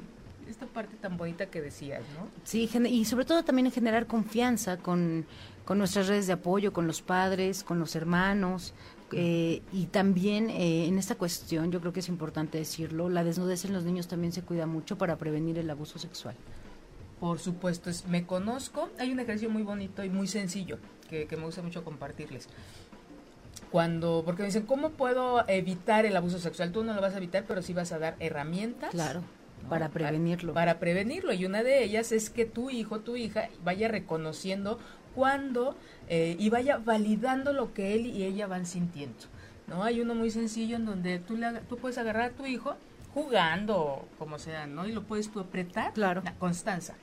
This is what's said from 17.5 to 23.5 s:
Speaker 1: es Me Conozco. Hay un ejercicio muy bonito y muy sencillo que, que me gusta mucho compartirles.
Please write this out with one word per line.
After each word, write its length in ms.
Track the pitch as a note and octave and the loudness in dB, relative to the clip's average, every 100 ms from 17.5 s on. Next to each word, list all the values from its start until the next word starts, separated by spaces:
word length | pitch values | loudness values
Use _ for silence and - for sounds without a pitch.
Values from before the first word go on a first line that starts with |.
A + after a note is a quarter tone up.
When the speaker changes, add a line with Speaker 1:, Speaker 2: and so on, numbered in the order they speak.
| F3 F3+ F3 - | -4 -2 -4 -6
Speaker 1:
es 180 | F3 F#3 | -8 -2
Me 180 | F3 F3 | -2 0
Conozco. 640 | F#3 G3+ B3+ - D4 E4 - | -2 -2 -4 -6 -6 -6 -4
Hay 120 | B3+ | -2
un 80 | C4 | 0
ejercicio 300 | A#3 G#3+ A3+ | -2 -2 0
muy 140 | G#3+ | 0
bonito 380 | G3+ G3+ F#3+ G3 | -2 -4 -6 -4
y 60 | G3 | -2
muy 180 | F#3+ G3 | 0 0
sencillo 500 | G#3+ F#3+ G3+ E3 D3 - - - | 0 -2 -4 -6 -8 -10 -20 -8
que, 160 | D#3+ D3+ | -6 -4
que 100 | D#3+ | -4
me 80 | |
gusta 180 | D#3+ E3+ | -6 -6
mucho 200 | F3 E3+ | -6 -8
compartirles. 640 | E3 D3+ C#3 C#3+ D3+ B2+ - - - - - - - - - - - | -8 -8 -10 -10 -10 -12 -14 -16 -18 -18 -18 -20 -20 -20 -20 -20 -18